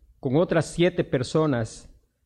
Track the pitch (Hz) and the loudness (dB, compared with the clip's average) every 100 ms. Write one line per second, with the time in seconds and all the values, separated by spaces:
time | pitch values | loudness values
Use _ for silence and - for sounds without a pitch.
0 | _ _ 135 143 180 165 - 165 180 180 | _ _ -2 0 2 0 0 0 0 0
1 | - 135 123 160 156 120 113 - - - | -2 -2 0 0 2 0 -4 -10 -20 -20
2 | _ _ | _ _